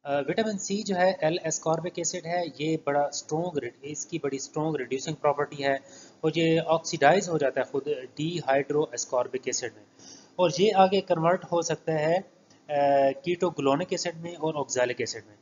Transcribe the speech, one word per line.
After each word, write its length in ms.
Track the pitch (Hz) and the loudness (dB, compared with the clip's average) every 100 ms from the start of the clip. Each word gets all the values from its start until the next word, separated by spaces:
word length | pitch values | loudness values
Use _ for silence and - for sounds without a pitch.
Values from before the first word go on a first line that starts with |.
अ, 160 | 143 143 | -2 -2
vitamin 380 | 139 180 220 202 | 0 -2 -2 -4
सी 240 | - 202 | -4 -6
जो 120 | 202 | -2
है 240 | 180 185 185 | 2 2 4
L 160 | 156 175 160 | 0 0 -4
ascorbic 520 | - 160 160 170 175 | -4 -2 -2 -4 -6
acid 280 | 165 180 165 | -6 -6 -4
है, 220 | 175 170 | -4 -4
ये 280 | 135 156 160 - | -4 -2 -2 0
बड़ा 220 | 143 143 | 0 0
strong 500 | - - 156 175 151 | -4 -6 -4 -2 -4
रि-, 260 | 120 117 | -6 -12
इसकी 340 | 139 151 - 165 | -14 -12 -8 -6
बड़ी 200 | 143 135 | -4 -6
strong 380 | - 156 156 147 | -6 -4 -4 -4
reducing 400 | 123 131 160 151 | -4 -6 -6 -2
property 460 | 147 143 143 147 | 0 0 -4 -2
है 180 | 139 135 - - - _ | -2 -2 -6 -20 -20 _
और 140 | 160 156 | -2 2
ये 200 | 165 160 | 2 2
oxidize 680 | 160 160 - 160 143 185 180 | 2 0 0 4 6 6 2
हो 100 | 160 | 0
जाता 220 | 139 135 | 0 0
है 60 | 127 | -2
खुद 180 | 139 143 139 127 - | -4 -4 -6 -8 -6
dehydroascorbic 1300 | 156 175 135 139 139 147 156 123 - 127 123 127 127 | -4 -4 0 0 2 0 0 -4 -4 -2 -2 -4 -4
acid 240 | 120 120 107 | -6 -6 -12
में 60 | 104 _ - - - - | -20 _ -20 -20 -14 0
और 140 | 180 156 | 0 4
ये 100 | 208 | 4
आगे 300 | 196 190 190 | 6 6 4
convert 440 | 190 165 165 185 | 2 2 4 2
हो 180 | - 170 | 0 -2
सकता 300 | - 156 - | 0 -4 -2
है, 280 | 156 151 180 - _ _ _ - | 0 2 0 -2 _ _ _ -4
अ, 400 | 147 143 139 135 135 175 | 2 4 6 4 2 -4
ketogluconic 640 | 175 180 160 139 143 180 | 0 -2 0 2 2 0
acid 240 | 185 - 165 | -4 -4 -8
में 200 | 170 170 | -14 -4
और 300 | 156 151 135 | -4 -2 -4
oxalic 340 | 127 123 123 | 0 0 -2
acid 220 | 117 113 104 | -6 -8 -16
में। 60 | 101 | -20